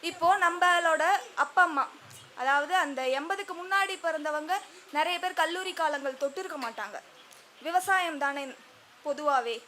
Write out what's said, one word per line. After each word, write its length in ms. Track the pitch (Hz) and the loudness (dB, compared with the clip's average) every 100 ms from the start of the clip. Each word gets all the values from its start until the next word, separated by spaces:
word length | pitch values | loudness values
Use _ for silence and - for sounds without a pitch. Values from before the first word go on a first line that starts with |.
இப்போ 360 | 330 - 339 392 | -8 0 4 6
நம்மளோட 640 | 349 339 359 349 339 311 320 403 480 - | 4 4 4 4 4 4 4 2 0 -2
அப்பா 260 | 285 - | 0 4
அம்மா, 260 | 349 285 254 - - - - - | 4 4 -4 -6 -20 -20 -20 -6
அதாவது 400 | 262 285 294 370 | 2 2 2 0
அந்த 260 | 302 269 | 0 -2
எண்பதுக்கு 520 | 262 262 311 392 392 | -2 -2 -2 -4 -4
முன்னாடி 460 | 339 370 392 392 381 | -10 -2 0 0 -2
பிறந்தவங்க 500 | 330 311 302 302 302 381 381 - - | -4 -2 -2 -4 -2 -6 -6 -20 -8
நிறைய 280 | 285 320 349 | -2 0 0
பேர் 140 | 370 | -4
கல்லூரி 400 | 359 320 349 381 | 0 -2 0 -6
காலங்கள் 440 | 359 320 294 269 254 | -2 -2 0 -4 -4
தொட்டிருக்க 380 | 277 277 370 311 | -4 -4 -8 -6
மாட்டாங்க. 380 | 240 220 208 196 - - - - - - | -8 -8 -10 -12 -16 -20 -20 -20 -20 -12
விவசாயம் 560 | 311 359 370 381 349 302 | -2 -2 2 2 2 -2
தானே 280 | 277 285 277 - - - - - 302 | -2 -2 -8 -12 -20 -20 -20 -12 -6
பொதுவாவே. 580 | 285 294 269 233 233 | -2 2 2 2 -6